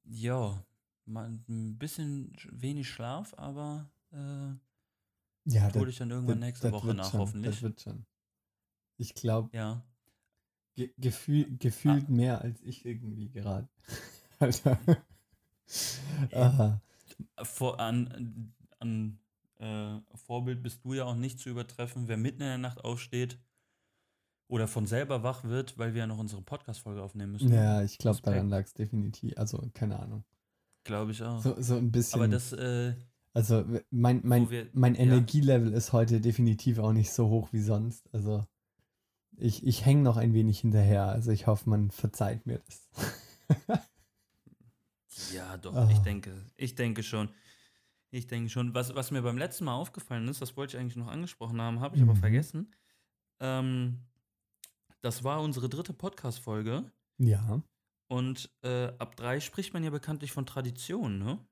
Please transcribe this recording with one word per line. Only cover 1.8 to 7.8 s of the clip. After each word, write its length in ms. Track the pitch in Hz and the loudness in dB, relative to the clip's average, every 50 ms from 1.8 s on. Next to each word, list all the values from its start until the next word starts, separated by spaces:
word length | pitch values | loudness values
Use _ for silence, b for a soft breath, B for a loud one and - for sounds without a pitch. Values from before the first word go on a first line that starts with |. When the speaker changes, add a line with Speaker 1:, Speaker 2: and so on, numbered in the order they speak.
| 143 156 - - 156 147 143 139 135 - - | -10 -10 -8 -8 -6 -6 -6 -8 -8 -12 -16
Speaker 1:
sch-, 140 | - - - | -18 -20 -18
wenig 380 | - 120 127 135 143 147 131 120 | -12 -8 -6 -6 -4 -6 -8 -8
Schlaf, 440 | - - 117 120 135 165 208 - - | -10 -10 -8 -8 -8 -8 -10 -12 -14
aber, 520 | - 143 143 139 147 147 147 147 151 147 143 _ _ _ _ | -14 -12 -10 -10 -8 -8 -8 -8 -10 -12 -14 _ _ _ _
äh, 420 | 156 143 143 139 143 139 139 139 135 131 _ _ _ _ _ _ _ _ _ _ _ _ _ _ _ _ _ | -14 -12 -10 -10 -8 -8 -8 -8 -10 -12 _ _ _ _ _ _ _ _ _ _ _ _ _ _ _ _ _
Speaker 2:
Ja, 180 | 156 120 107 101 | 4 4 6 6
Speaker 1:
hol 60 | 101 - | 4 4
Speaker 2:
das, 120 | 120 117 | 0 -2
Speaker 1:
dich 120 | 127 123 | -2 -4
dann 140 | - 127 117 | -6 -6 -6
irgendwann 280 | 120 127 123 123 110 113 | -4 -2 0 0 0 0
Speaker 2:
das, 60 | 117 | -2
Speaker 1:
nächste 200 | 123 123 - - | -6 -6 -2 -2
Speaker 2:
das 60 | 113 107 | -2 -2
Speaker 1:
Woche 140 | 104 113 | 0 -2
Speaker 2:
wird 100 | 113 104 | -2 -2
Speaker 1:
nach, 140 | 95 95 95 | -2 -2 -2
Speaker 2:
schon, 80 | - 104 | 0 0
Speaker 1:
hoffentlich. 360 | 98 101 107 104 110 117 104 | 0 0 -2 -4 -4 -4 -4
Speaker 2:
das 60 | 110 120 | -2 -4
wird 180 | 110 - - | -6 -6 -6